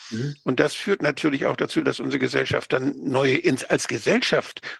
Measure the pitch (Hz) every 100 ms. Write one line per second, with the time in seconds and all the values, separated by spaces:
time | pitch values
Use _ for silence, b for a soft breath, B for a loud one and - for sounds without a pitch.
0 | B 113 143 143 - 127 147 - - 196
1 | 147 143 156 135 - 135 151 165 135 123
2 | 135 135 127 135 131 113 - 135 131 -
3 | - 127 139 127 170 131 - 143 - 120
4 | 135 220 - 147 - - B